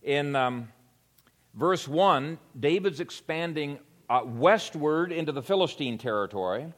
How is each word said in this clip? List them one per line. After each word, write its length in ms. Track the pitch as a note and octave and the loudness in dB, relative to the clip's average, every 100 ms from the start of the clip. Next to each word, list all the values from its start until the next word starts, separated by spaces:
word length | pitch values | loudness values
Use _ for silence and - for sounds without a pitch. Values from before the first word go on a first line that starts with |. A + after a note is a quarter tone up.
In, 320 | - C#3+ C#3+ | 0 0 0
um, 380 | C#3 B2+ B2 A#2 _ _ _ _ _ _ _ _ | 0 0 -2 -10 _ _ _ _ _ _ _ _
verse 320 | - D#3 F#3 - | -2 0 0 -2
one, 520 | D3 G3 D3+ C#3 E3 - B2+ | 2 4 4 2 -10 -14 -2
David's 420 | C#3+ F3+ G3 C#3+ | 2 2 0 -2
expanding, 800 | F3 - - D#3+ E3+ D#3 D3 C#3+ - _ _ | -10 -10 -6 -4 -4 -4 -6 -8 -16 _ _
uh, 140 | B2 | 0
westward 880 | B2 A#2 D3+ G#3+ - D#3+ D3+ D#3 F3+ | 0 2 4 4 2 -2 0 2 0
into 200 | E3 D#3 | -2 -4
the 100 | C#3 | -4
Philistine 560 | B2+ G3 F3 - C#3 A2+ | 0 2 2 0 -6 -4
territory. 760 | B2+ G#2+ G2+ G2+ F#2 G2+ D#3 | -2 -2 -2 -2 -2 -4 -6